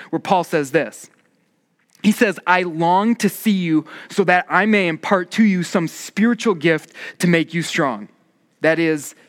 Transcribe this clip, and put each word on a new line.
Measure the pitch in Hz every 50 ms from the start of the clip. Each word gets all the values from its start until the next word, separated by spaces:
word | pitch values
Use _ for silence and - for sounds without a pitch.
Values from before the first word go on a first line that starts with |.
| - -
where | - 160
Paul | - - 202 180 165
says | - - 160 143 131
this. | 131 160 131 107 - - - - _ _ _ _ _ _ _ _ _ _ _ _ _ _ _ _ _ _
He | - 202
says, | 208 - 233 208 185 - -
"I | 175 180 185 185
long | 180 160 160 165 170 180 190 208 226 233
to | - - 196
see | - - - 220
you | 202 190 180 165 156 156 151 - - - - -
so | - - 190
that | 165 180 180 - -
I | 151 180 196
may | 220 214 208 190 170
impart | 160 - - - 208 185 180 180
to | - -
you | 226 208 185 147
some | 165 - - 196 165 151
spiritual | - - - - - - 214 233 240 - - 233 190
gift | 160 143 170 160 151 - - - - - - - _
to | -
make | 175 170 165 156 - -
you | 170
strong." | 156 - - 170 156 135 120 101 104 - _ _ _ _ _ _ _ _ _ _
That | - 156 160 160
is, | 165 160 156 147 139 - - _ _